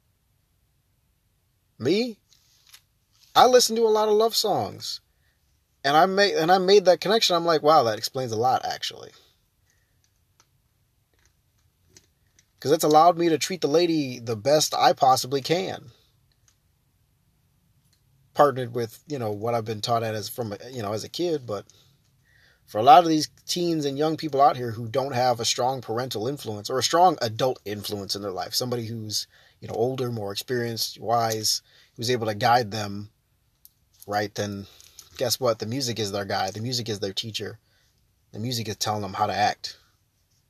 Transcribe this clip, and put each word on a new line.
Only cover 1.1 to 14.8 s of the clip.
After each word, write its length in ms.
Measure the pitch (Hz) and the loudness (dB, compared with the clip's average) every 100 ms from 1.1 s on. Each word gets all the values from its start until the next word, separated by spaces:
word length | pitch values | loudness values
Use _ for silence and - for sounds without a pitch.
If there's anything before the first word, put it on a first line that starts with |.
| _ _ _ _ _ _ _ | _ _ _ _ _ _ _
Me? 400 | 120 196 247 214 _ _ _ _ _ - _ _ _ _ _ | -2 0 -2 -8 _ _ _ _ _ -20 _ _ _ _ _
I 120 | - 220 | 4 6
listen 300 | 254 233 226 | 6 4 2
to 60 | |
a 60 | 226 | 2
lot 200 | 214 214 | 2 2
of 60 | |
love 220 | 214 226 226 | 2 2 0
songs. 640 | 208 156 104 107 - - _ _ _ _ _ _ _ _ | -2 -2 -4 -8 -12 -14 _ _ _ _ _ _ _ _
And 120 | - 151 | 2 4
I 100 | 190 | 4
made, 280 | 190 202 | 4 2
and 180 | 156 160 | 2 4
I 60 | 190 | 4
made 260 | 185 202 | 6 6
that 160 | 180 170 | 6 4
connection. 340 | 170 226 - | 2 0 2
I'm 120 | 170 170 | 2 2
like, 160 | 156 | 2
"Wow, 200 | 147 160 | 6 6
that 140 | 117 107 | 4 0
explains 320 | - 131 127 | -6 -6 -6
a 60 | 110 | -2
lot, 280 | 123 120 | 0 0
actually." 460 | - - - - - - _ _ _ _ _ _ _ _ _ _ _ _ _ _ _ _ _ _ _ _ _ _ _ _ _ _ _ - _ _ _ _ _ _ | -2 -8 -10 -12 -20 -20 _ _ _ _ _ _ _ _ _ _ _ _ _ _ _ _ _ _ _ _ _ _ _ _ _ _ _ -20 _ _ _ _ _ _
'Cause 100 | 131 | 0
it's 140 | 160 | 2
allowed 340 | 160 151 170 170 | 6 6 6 6
me 100 | 170 | 2
to 100 | 151 | 2
treat 220 | - 185 | -2 -4
the 80 | 147 | 0
lady 520 | 156 180 160 135 123 | 2 2 0 -2 -6
the 160 | 117 110 | -6 -4
best 380 | 117 151 147 | 2 2 2
I 180 | - | 2